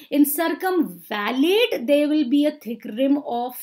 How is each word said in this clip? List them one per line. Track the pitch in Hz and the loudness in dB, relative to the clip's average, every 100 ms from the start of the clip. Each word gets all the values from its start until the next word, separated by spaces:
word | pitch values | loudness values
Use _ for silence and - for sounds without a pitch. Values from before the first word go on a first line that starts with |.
| - | -2
In | 285 | 2
circumvallate, | 294 - 330 320 370 359 - - - 208 208 262 320 415 480 - 240 | 2 2 -4 -2 -2 0 -2 -6 -10 -6 -2 0 2 2 2 0 2
there | 285 294 | 2 2
will | 302 240 | 0 2
be | 285 294 | 2 0
a | |
thick | 294 214 233 | -2 -10 -12
rim | 220 214 277 285 285 | -10 -2 2 0 0
of | 240 247 - | -6 -6 -10